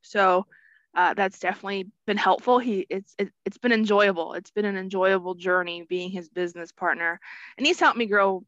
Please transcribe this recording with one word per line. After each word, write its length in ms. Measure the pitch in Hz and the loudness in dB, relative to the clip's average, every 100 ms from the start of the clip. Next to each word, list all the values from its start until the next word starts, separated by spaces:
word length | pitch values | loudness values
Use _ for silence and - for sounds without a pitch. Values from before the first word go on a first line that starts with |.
So, 440 | - 208 190 185 202 _ _ _ _ | -6 2 4 4 0 _ _ _ _
uh, 180 | - 175 | 0 0
that's 260 | - 190 - | 2 -2 -2
definitely 520 | 180 196 196 196 190 - - | -6 -6 -6 -8 -8 -10 -6
been 100 | 208 | -2
helpful. 420 | 196 - - 247 | 2 2 4 2
He, 280 | 247 196 - | 2 -2 -2
it's, 260 | 190 196 - | -6 -8 -8
it, 120 | 196 _ | -8 _
it's 140 | - - | -12 -4
been 140 | 247 | 0
enjoyable. 600 | 220 214 202 202 175 160 | 2 4 4 4 2 -4
It's 180 | 175 - | -8 -8
been 140 | 208 | -4
an 140 | 208 196 | -2 -2
enjoyable 560 | 190 190 185 190 180 | -4 0 2 2 0
journey 500 | 180 180 180 175 170 170 | -6 0 0 0 -6 -6
being 240 | 180 180 | -6 -4
his 200 | 190 165 | -8 -8
business 420 | 180 175 170 170 | -6 -6 -6 -16
partner. 480 | - 175 165 170 175 - - - - | -6 -2 -2 -2 -6 -10 -20 -18 -4
And 80 | 285 | -2
he's 120 | 349 | 2
helped 200 | 320 233 | 2 2
me 80 | 226 | 0
grow 380 | 202 196 190 | 2 2 0